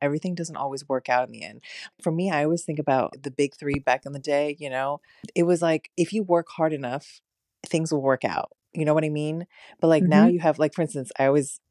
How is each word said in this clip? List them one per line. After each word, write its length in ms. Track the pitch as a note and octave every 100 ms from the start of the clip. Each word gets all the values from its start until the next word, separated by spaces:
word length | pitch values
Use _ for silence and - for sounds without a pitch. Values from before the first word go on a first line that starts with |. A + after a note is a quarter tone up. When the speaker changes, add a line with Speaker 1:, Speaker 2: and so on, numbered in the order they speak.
Speaker 1:
everything 340 | C#3+ D3+ F#3 F3
doesn't 220 | E3 D#3+
always 320 | C#3 C3+ C#3+
work 180 | C3 -
out 200 | B2 B2
in 40 |
the 120 | A2+
end." 180 | G2+ A#2 - - - _
For 100 | F3
me, 180 | E3 F#3+
I 120 | D#3
always 220 | D3+ E3+ -
think 140 | D3+
about 440 | D3 C3 A2 -
the 80 | C#3
big 240 | B2+ C#3+ -
three 240 | D3 C#3+
back 260 | C#3 B2+ C#3+
in 60 |
the 80 | C#3+
day, 380 | C3 C#3+ D3 C#3+
you 100 | C#3+
know? 300 | C3 C3+ C#3+ _ _ - -
It 80 |
was 180 | E3+ F3
like, 280 | E3 D#3+ - -
if 160 | E3
you 120 | G#3+
work 240 | F#3+ E3+ E3
hard 240 | - D#3+
enough, 480 | D3+ B2+ C3+ - - _ _ _ _ -
things 280 | E3 D#3+
will 80 | D3+
work 240 | C3+ C3 A#2
out. 260 | E2+ - _ _
You 100 | -
know 100 | D3+
what 120 | D#3 D#3
I 40 |
mean? 360 | D3+ D3+ D#3+ F3 _ - -
But, 80 | E3
like, 160 | D#3+
now 200 | F3+ F#3+ A3
Speaker 2:
Mm-hmm. 80 |
Speaker 1:
you 60 | F3
have, 180 | D#3 D3+
like, 140 | D3+
for 80 | -
instance, 300 | D#3+ C#3+ B2+ -
I 80 | C3+
always, 320 | D3 C#3 - _